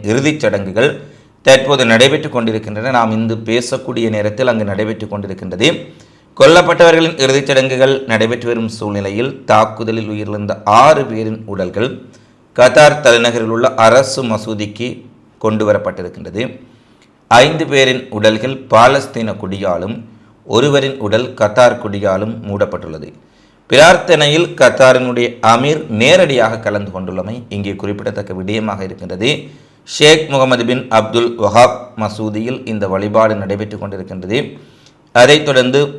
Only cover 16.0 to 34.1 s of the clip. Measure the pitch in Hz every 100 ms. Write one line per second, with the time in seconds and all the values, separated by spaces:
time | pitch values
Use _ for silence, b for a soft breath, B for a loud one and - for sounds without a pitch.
16 | 87 95 85 92 127 - b b b b
17 | b _ _ 117 143 160 147 139 131 127
18 | - 107 107 110 123 135 - 110 127 139
19 | - 120 110 98 95 98 95 87 92 117
20 | - b b b - 110 143 139 135 131
21 | 107 110 127 - 208 127 120 113 107 101
22 | 98 95 107 117 107 101 101 87 80 78
23 | - - b b b b _ 135 165 180
24 | - 156 147 156 170 - 127 - 131 127
25 | 127 120 120 - 110 117 139 156 - 110
26 | 127 185 165 127 110 113 110 104 95 92
27 | 92 92 95 120 113 101 98 98 101 101
28 | 107 104 101 92 92 110 107 98 95 92
29 | 90 92 123 147 B B B B - -
30 | 151 160 151 139 131 123 117 123 131 110
31 | 107 117 120 117 101 110 123 - - -
32 | 107 - 107 104 117 131 - 107 98 95
33 | 104 110 110 104 98 101 104 104 101 98
34 | 92